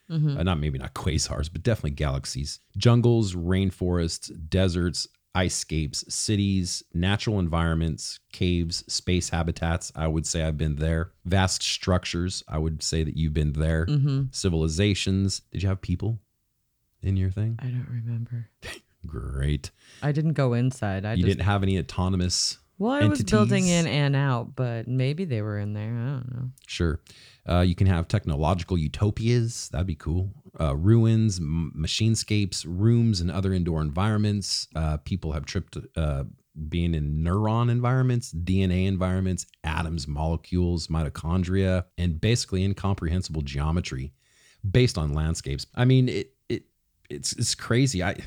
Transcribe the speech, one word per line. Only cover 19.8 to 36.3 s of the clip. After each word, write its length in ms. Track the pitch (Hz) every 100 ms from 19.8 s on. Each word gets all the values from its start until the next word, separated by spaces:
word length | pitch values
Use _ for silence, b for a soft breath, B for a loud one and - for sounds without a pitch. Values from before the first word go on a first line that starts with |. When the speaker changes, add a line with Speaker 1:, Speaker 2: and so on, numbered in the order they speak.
| B B
Speaker 1:
I 80 | 147
didn't 220 | 147 160
go 200 | 147 131
inside. 520 | 120 127 - 104 95 104
I 80 |
Speaker 2:
You 100 | 113
Speaker 1:
just 140 | 104 98
Speaker 2:
didn't 80 | 104
have 180 | 101
any 160 | 95 95
autonomous 800 | - - 92 95 90 - - - _ -
Speaker 1:
Well, 140 | 220
I 140 | 277 302
was 180 | 285
building 460 | 202 214 208 196 180
Speaker 2:
entities? 160 | 175 160
Speaker 1:
in 20 |
and 280 | 147 143 139
out, 400 | 139 120 - -
but 320 | 123 117 120
maybe 360 | 127 131 151
they 180 | 185 110
were 160 | 107 104
in 160 | 101
there. 200 | 104 107
I 120 | 120 123
don't 280 | 143 -
know. 160 | 120 127 - -
Speaker 2:
Sure. 320 | - 82 76 - B B B -
Uh, 140 | 87
you 140 | 92 85
can 120 | 95
have 200 | 85 82
technological 680 | 107 - 73 78 90 - 92
utopias. 920 | 76 - 104 - 113 120 113 - -
That'd 180 | 76 92
be 80 | 78
cool. 380 | 80 90 98 - - -
Uh, 160 | 78 71
ruins, 640 | 92 113 113 110 110 90
m-, 320 | 73 82 78 -
machinescapes, 880 | 78 - 110 110 - 104 98 - 80
rooms, 540 | 90 113 120 117 95
and 100 | 85
other 220 | 82 95
indoor 280 | 92 85 78
environments. 880 | 78 80 107 107 104 104 - - - 80
Uh, 220 | 80 78
people 340 | - 95 80
have 140 | 76 69
tripped, 320 | 92 - 76 - -
uh, 300 | 76 69 67